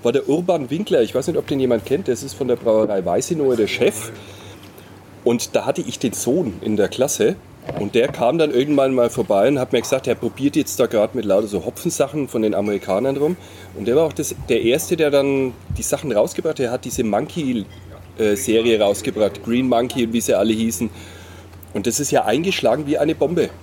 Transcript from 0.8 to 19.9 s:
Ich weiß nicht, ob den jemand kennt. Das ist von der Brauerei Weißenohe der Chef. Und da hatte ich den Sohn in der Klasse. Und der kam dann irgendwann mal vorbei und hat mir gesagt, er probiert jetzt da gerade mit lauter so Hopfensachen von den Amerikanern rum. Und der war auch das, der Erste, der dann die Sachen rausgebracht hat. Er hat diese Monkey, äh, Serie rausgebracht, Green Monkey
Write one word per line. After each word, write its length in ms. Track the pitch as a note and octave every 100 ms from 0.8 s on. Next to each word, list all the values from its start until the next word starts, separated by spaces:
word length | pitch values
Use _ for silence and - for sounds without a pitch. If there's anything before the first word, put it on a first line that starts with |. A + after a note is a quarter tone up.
| G#3 D#3+
Ich 120 | A2
weiß 140 | B2+ A#2+
nicht, 100 | D#3
ob 100 | -
den 120 | C#3
jemand 260 | C3 A#2
kennt. 220 | - C#3+ F#3
Das 160 | A#2+
ist 100 | -
von 140 | - B2+
der 80 |
Brauerei 480 | A#2+ A2+ A2 G#2+ G2
Weißenohe 540 | F2 F#2 - E3 C3+ A#2+
der 100 | G2+
Chef. 440 | - C#3 - - - - - - - - - - - - -
Und 280 | A#2+ A#2+ -
da 120 | A2
hatte 160 | A#2 -
ich 180 | - -
den 140 | B2
Sohn 400 | - - D#3 C#3 F#2+
in 160 | A2 G#2
der 100 | F#2+
Klasse. 480 | - C3+ - A2 F#3+ - - - -
Und 140 | G2+
der 120 | A#2 C#3
kam 300 | D3 A#2+ E3
dann 140 | D3+
irgendwann 420 | A#2+ C#3+ C#3+ C3+
mal 160 | C3 A#2
vorbei 400 | - G2 G2+ A#2
und 100 | C#3+
hat 140 | B2
mir 80 | B2
gesagt, 260 | - C3 B2+
er 80 |
probiert 400 | A2+ A#2 - C#3
jetzt 240 | D#3 - -
da 60 |
gerade 320 | A#2+ A2 A2 B2+
mit 80 |
lauter 220 | G#2 F#2+ A2
so 180 | G2
Hopfensachen 640 | A#2 - F3+ - C#3 D3+ C3
von 120 | A#2+
den 140 | A2
Amerikanern 600 | G2+ G#2 G2+ - G2 C3 C#3
rum. 180 | D3+ F3+ - - - -
Und 120 | G#2
der 80 | C3+
war 80 |
auch 80 | D#3+
das, 200 | - D3 - -
der 140 | A#2+
Erste, 340 | A2+ C#3+ -
der 160 | E3 D3+
dann 420 | C#3 C#3 C#3 C3 - - -
die 40 |
Sachen 300 | A2+ C#3+ D3
rausgebracht 380 | G#2 C#3+ - D#3+
hat. 60 | D3+
Er 100 | A#2+
hat 140 | B2
diese 180 | B2 B2
Monkey, 600 | A2+ G2+ D3+ F3 C#3 A#2+ F#2+ - - - - -
äh, 180 | A2
Serie 440 | G2+ - A2+ A#2 A2
rausgebracht, 640 | G2+ G2+ - G#2+ G2+ -
Green 240 | A#2 A#2+ B2+
Monkey 380 | A#2+ B2